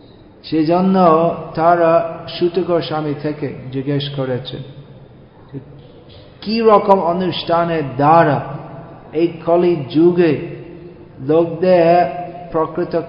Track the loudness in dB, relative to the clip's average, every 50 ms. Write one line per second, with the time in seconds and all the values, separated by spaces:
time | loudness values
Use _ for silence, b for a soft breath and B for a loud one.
0 | -20 -20 -20 -20 -20 -20 -20 -20 -10 -4 -2 -2 0 2 2 2 2 2 4 4
1 | 4 4 4 4 2 0 -2 -4 -10 -10 -6 0 2 4 4 4 4 4 4 2
2 | 0 -2 -8 -12 -14 -14 -6 -2 -2 -2 0 -2 -2 0 -2 -2 -2 -2 -6 -4
3 | -4 -4 -6 -4 -6 -6 -6 -6 -8 -8 -8 -10 -14 -10 -8 -6 -4 -2 -4 -4
4 | -4 -6 -6 -6 -4 -4 -4 -6 -6 -10 -12 -14 -14 -16 -18 -20 -20 -20 -20 -20
5 | -20 -20 -20 -20 -20 -20 _ -20 -20 -18 -16 -16 -16 -16 -20 -20 -20 -20 -20 -20
6 | -20 -20 -20 -20 -20 -20 -20 -14 -8 -4 -2 2 4 4 4 4 4 4 2 2
7 | 2 0 -2 0 -2 -4 -4 -4 -4 -2 0 0 0 0 -2 -4 -4 -6 -2 0
8 | 4 4 6 6 6 4 0 -2 -4 -8 -12 -14 -14 -16 -18 -18 -18 -20 -20 -20
9 | -20 -8 -2 -2 -2 -2 -2 -6 0 2 2 4 4 2 0 0 -4 -2 2 4
10 | 4 4 6 4 2 2 2 0 -4 -10 -12 -14 -16 -18 -18 -18 -20 -20 -20 -20
11 | -20 -20 -18 -10 -2 2 2 2 2 0 -2 -2 2 4 4 4 6 6 4 4
12 | 2 0 -4 -8 -10 -12 -14 -16 -14 -6 -4 -4 -4 -2 -4 -6 -6 -4 -4 -6
13 | -6